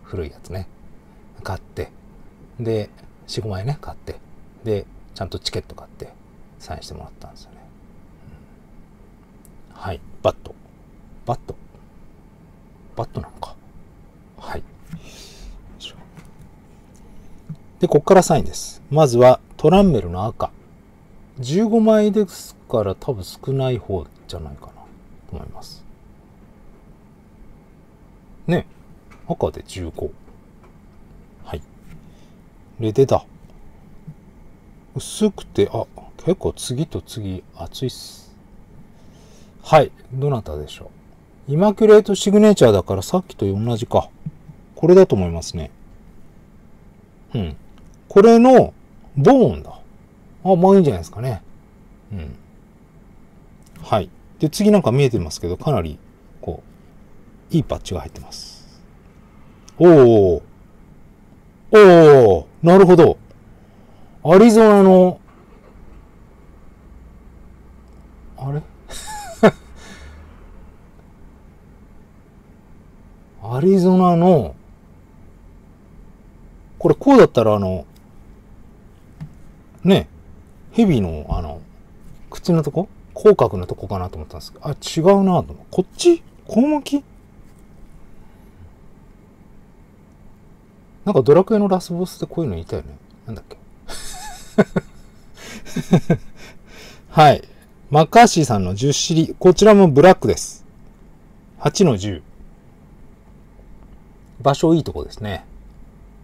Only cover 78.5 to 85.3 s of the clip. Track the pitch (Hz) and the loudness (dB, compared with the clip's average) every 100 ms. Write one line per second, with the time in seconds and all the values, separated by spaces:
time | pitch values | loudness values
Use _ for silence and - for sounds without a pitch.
78.5 | - - - - - - - - - - | -20 -20 -20 -20 -20 -20 -20 -20 -20 -20
79.5 | - - - 175 175 - - - - - | -20 -20 -6 0 0 -2 -14 -20 -20 -20
80.5 | - - - 214 135 90 78 73 85 80 | -20 -6 -2 0 0 -2 -8 -8 -8 -8
81.5 | 73 - - - - - - - - - | -14 -20 -20 -20 -20 -20 -20 -20 -10 -2
82.5 | 165 147 160 196 - - - 214 190 117 | -2 -2 -8 -10 -14 -20 0 2 4 0
83.5 | 95 87 - 98 98 90 - 78 - - | -4 -10 -12 -10 -10 -10 -14 -18 -20 -20
84.5 | - 147 139 - 170 165 196 190 | -16 -14 -12 -10 -2 2 2 2